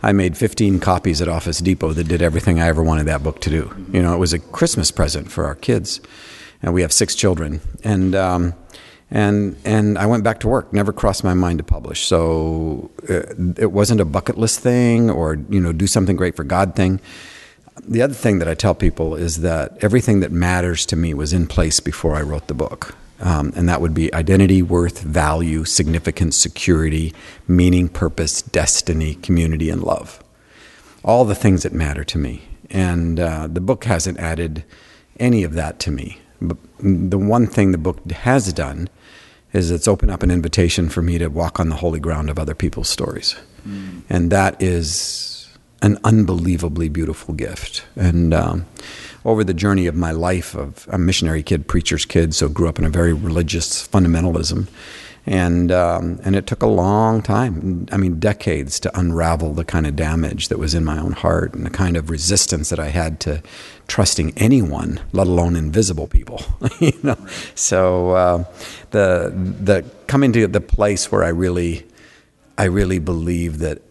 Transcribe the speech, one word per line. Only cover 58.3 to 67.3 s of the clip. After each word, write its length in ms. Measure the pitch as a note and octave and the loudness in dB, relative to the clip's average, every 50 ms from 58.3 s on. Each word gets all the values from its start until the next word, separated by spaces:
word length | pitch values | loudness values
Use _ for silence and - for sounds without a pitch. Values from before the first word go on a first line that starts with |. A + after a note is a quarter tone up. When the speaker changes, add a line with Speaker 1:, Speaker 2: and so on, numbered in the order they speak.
| G2+ - - - E2 C#2+ C#2 C#2 - - | 0 0 -2 -2 -2 -2 -2 -6 -8 -6
Speaker 1:
to 180 | - F2+ - F#2 | -6 -4 -2 0
unravel 560 | F2+ E2+ E2 E2 E2 E2 E2 D#2+ D#2+ D#2 D2 | 0 0 0 0 0 0 0 0 -2 -2 -2
the 120 | D#2+ E2 | -4 -6
kind 200 | - - E2+ D#2 | -2 0 0 0
of 120 | D2 D2 D2 | 0 0 -2
damage 500 | D#2+ D#2 D#2+ E2 D#2+ C#2+ - - - - | -2 0 0 0 -2 -2 -4 -6 -6 -4
that 100 | - - | -4 -4
was 160 | D#2+ D#2 - | -2 -2 0
in 120 | E2+ D#2+ | 0 0
my 120 | D#2 D2+ D#2 | 0 -2 -4
own 140 | D#2 - | -4 -4
heart 420 | - - - E2+ E2 E2 E2+ - - | -6 -2 0 0 2 2 0 -4 -6
and 120 | - - | -8 -8
the 40 | D#2+ | -8
kind 280 | - - F#2+ F2+ E2+ E2+ | -2 -2 0 0 0 -2
of 120 | D#2 D#2+ | -2 -4
resistance 600 | E2+ D2+ D#2+ E2+ G2+ F#2+ - - F#2 D#2+ D2+ - | -6 -4 -2 0 0 0 0 0 -2 -4 -2 -4
that 100 | F2 D#2+ | -4 -4
I 80 | D#2 D2+ | -4 -2
had 320 | D2+ F2 D#2+ D#2+ D#2 - | -2 -2 -2 -2 -4 -6
to 220 | - D#2 D2 D#2 - - - - - - - - _ - | -4 -4 -4 -6 -8 -12 -20 -20 -20 -20 -20 -20 _ -8
trusting 420 | - - G#2 - - - D#2+ D2+ - - | 0 0 2 2 2 0 -2 -2 0 2
anyone, 640 | - A#2 C3+ C3 G#2 D#2+ C#2+ - D#2 D#2+ D#2+ E2 - - | 2 4 4 4 4 0 -2 -4 -4 -6 -6 -6 -8 -4
let 160 | - F2+ F#2+ F2+ | 0 0 2 2
alone 300 | F2+ F2 F2 F2 F2 E2+ | 2 2 2 2 0 0
invisible 500 | D#2 D#2 D2+ G#2 A2 F#2+ F2+ D#2 D2+ - | -2 0 2 2 0 0 -2 -4 -6 0
people. 340 | - - - - - - - - - - | 0 0 0 0 -12 -12 -6 -6 -6 -2
<laughs> 180 | - B2+ - - | -2 -4 0 2
You 140 | E3+ D#3 - - - | 2 2 2 2 0
know? 140 | C#3+ A#2 - - - | -2 -2 -2 -4 -14